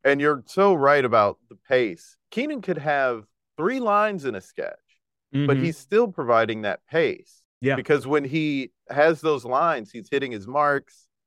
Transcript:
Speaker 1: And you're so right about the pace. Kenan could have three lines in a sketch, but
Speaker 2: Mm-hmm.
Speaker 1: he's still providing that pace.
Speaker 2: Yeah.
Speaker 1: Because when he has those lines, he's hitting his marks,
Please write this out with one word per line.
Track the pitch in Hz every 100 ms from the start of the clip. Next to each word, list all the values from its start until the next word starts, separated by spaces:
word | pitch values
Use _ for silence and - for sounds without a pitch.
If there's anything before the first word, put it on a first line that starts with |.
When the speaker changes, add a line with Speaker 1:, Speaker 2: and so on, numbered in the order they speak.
Speaker 1:
And | 135 143
you're | 147 143 -
so | - 196
right | 170 139 143
about | 127 113 101 - _
the | 107 _
pace. | 127 117 85 - _ _
Kenan | - 294 285
could | 190 160
have | 147 143 131 117 107 _ _ -
three | 175 262
lines | 233 208 214 196
in | 139 101
a |
sketch, | - - - - _ _ _ _ _
but | 135 143 139
Speaker 2:
Mm-hmm. |
Speaker 1:
he's | 165 156
still | - 208 233
providing | 175 123 113 113 110
that | 104 - _
pace. | 160 143 82 _ _ _ _
Speaker 2:
Yeah. | 127 135
Speaker 1:
Because | - 147 131
when | 151
he | 139 156 156 139 131 _ -
has | 127 156 160
those | 160 143
lines, | 117 131 170 143 104
he's | 120 98
hitting | 139 135
his | 110 98
marks, | 143 147 139 _ _ _ _